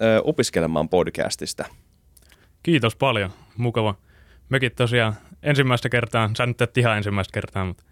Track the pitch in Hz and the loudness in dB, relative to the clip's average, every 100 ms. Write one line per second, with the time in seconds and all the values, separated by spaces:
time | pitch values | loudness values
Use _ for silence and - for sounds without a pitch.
0 | 113 110 - 156 120 92 80 80 80 90 | 2 2 2 0 0 0 0 0 0 2
1 | 82 - - - 76 - - - _ _ | 0 -2 -4 -6 -10 -10 -12 -14 _ _
2 | _ _ _ _ _ _ - 160 120 - | _ _ _ _ _ _ 0 2 2 0
3 | 135 113 95 - - - 120 113 107 98 | 0 0 -4 -8 -16 -4 -2 0 -2 -4
4 | _ _ - - - 131 123 - 120 120 | _ _ -20 -20 -4 -2 -2 0 0 2
5 | 110 107 - - 147 143 131 120 127 123 | 0 -2 -12 -8 -2 0 2 0 0 -2
6 | 117 120 107 110 123 120 120 - 120 107 | 0 0 0 0 -2 0 0 2 2 2
7 | 104 101 92 - 92 98 92 87 _ | 0 -2 -2 -6 -6 -4 -6 -6 _